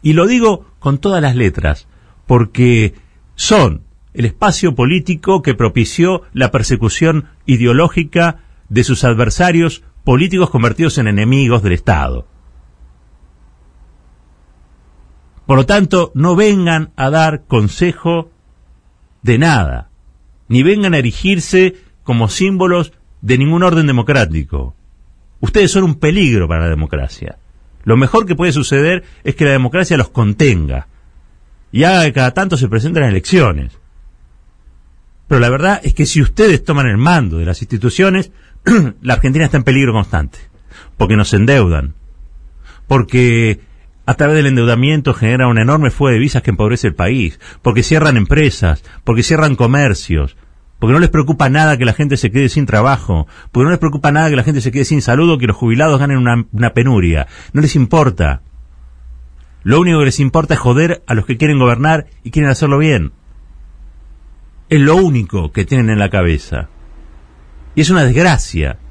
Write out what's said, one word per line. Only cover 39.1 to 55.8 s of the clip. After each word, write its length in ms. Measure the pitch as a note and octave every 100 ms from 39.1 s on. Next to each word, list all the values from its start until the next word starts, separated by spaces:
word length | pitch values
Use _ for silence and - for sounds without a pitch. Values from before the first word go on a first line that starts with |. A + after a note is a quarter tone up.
Argentina 320 | A#2 C3 C#3+ D#3
está 120 | D3
en 60 |
peligro 300 | A#2+ C3 C3+
constante, 460 | A2 F#2+ F2+ C#2 - - _ - - - -
porque 180 | G2 G#2+
nos 180 | G#2+
endeudan, 600 | G#2 A2+ C#3 F#2+ D#2 C2+ - - - - - - - - - -
porque 760 | C3+ A#2 B2 B2 A#2 A2+ G2+ - - - _ -
a 80 | B2+
través 200 | D3 D#3
del 120 | C#3+
endeudamiento 680 | B2+ A#2 A#2+ C3+ D#3 C#3
genera 340 | B2+ A2 B2+ B2+
una 140 | A2+
enorme 300 | A2+ D#3 C#3
fuga 200 | - C#3
de 60 | A2+
divisas 240 | C#3 C3
que 100 | -
empobrece 360 | F#2 G#2+ B2 A2+
el 80 | D2+
país, 440 | F2 C3 F2+ - - -
porque 220 | - A2
cierran 340 | - D#3+ D#3 B2
empresas, 640 | G2 - D3 - F2+ D2+ - -
porque 200 | - A2+
cierran 320 | A2+ D#3+ D3+ B2+
comercios, 800 | A#2 C#3 C#3 G2 - D#2+ C#2 - - - _ -
porque 140 | A2+
no 60 | C#3+
les 100 | E3+
preocupa 400 | E3 C#3+ D#3+ C#3+
nada 280 | C#3+ D#3 C#3
que 80 | B2
la 80 |
gente 240 | G#2 D3 C3+
se 140 | C3+
quede 180 | B2 C3+
sin 160 | - C3
trabajo, 640 | G#2+ B2 C3 - E2+ D#2 - -
porque 140 | A#2+ C#3
no 60 |
les 80 | F3
preocupa 320 | E3 C#3+ D3
nada 180 | D3 D#3+
que 60 | C#3
la 80 |
gente 180 | C#3+ D3
se 100 | A#2+
quede 140 | B2+ C3+
sin 160 | D3+
salud 280 | A#2+ B2 E3+
o 60 | D#3
que 100 | A#2+
los 80 | -
jubilados 440 | A#2+ A#2